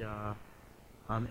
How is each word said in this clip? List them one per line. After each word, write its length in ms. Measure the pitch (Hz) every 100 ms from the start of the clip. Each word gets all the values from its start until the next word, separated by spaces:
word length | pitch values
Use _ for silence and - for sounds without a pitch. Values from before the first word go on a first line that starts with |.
uh, 340 | 110 107 104 104 - - - - - - -
um, 200 | 113 117